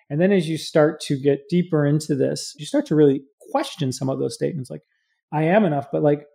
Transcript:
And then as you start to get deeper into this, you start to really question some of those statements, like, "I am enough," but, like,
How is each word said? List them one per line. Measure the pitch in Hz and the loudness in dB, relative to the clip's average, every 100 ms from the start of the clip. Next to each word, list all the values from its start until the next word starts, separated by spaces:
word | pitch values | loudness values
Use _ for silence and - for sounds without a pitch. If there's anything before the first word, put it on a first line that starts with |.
| - | -8
And | 143 | 0
then | 185 | 2
as | 202 156 | 2 0
you | 156 | -4
start | - 165 151 - | -2 2 2 2
to | - 143 | -4 -2
get | 139 151 - | 0 0 0
deeper | 175 180 156 | -2 0 0
into | 143 151 151 | 2 0 0
this, | 143 135 147 - - | -2 -2 -4 -10 -14
you | |
start | 147 285 294 | -4 -4 0
to | |
really | 151 147 135 - _ - | 4 4 4 -4 _ -6
question | 277 - - 135 | -4 -4 -6 -6
some | 123 131 | -4 -4
of | 135 | -4
those | 135 | -4
statements, | - 143 165 127 | -4 -6 -6 -10
like, | 151 _ _ _ _ _ | -14 _ _ _ _ _
"I | 151 | -2
am | 156 196 196 | 2 2 2
enough," | 143 - | 0 -4
but, | 160 | 0
like, | 151 147 - | 0 0 -4